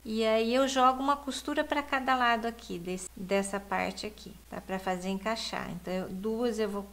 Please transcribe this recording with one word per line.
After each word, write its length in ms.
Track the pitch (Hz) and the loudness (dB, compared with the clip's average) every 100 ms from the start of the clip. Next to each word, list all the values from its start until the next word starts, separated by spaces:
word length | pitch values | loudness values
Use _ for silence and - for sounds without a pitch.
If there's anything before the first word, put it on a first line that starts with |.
E 200 | - 220 | -4 0
aí 300 | 220 220 226 | 4 4 4
eu 140 | 254 269 | 4 4
jogo 340 | 262 254 254 | 6 6 6
uma 140 | 269 285 | 2 2
costura 480 | 277 254 - 294 | -2 -6 -2 -2
pra 180 | 302 294 | 0 0
cada 320 | 285 269 254 | 0 0 2
lado 320 | 262 240 233 233 | 4 4 2 0
aqui, 320 | 226 - 180 | -6 -8 -8
desse, 300 | 175 185 - - | -6 -6 -8 -10
dessa 420 | 185 196 196 196 | 0 0 2 -4
parte 460 | 196 185 185 190 | -2 0 0 -2
aqui, 300 | 214 - 185 - - | -8 -10 -16 -18 -12
tá? 100 | 185 | -10
Pra 180 | - 190 | -6 -4
fazer 300 | 185 180 185 | -2 -2 -2
encaixar. 640 | 196 202 226 - - - | -2 -2 -2 -4 -4 -6
Então, 220 | 175 - | -6 -4
eu, 160 | 185 185 | -4 -4
duas 500 | 190 214 220 247 214 | -4 -2 0 0 0
eu 100 | 214 | -2
vou, 180 | 202 196 | -2 -8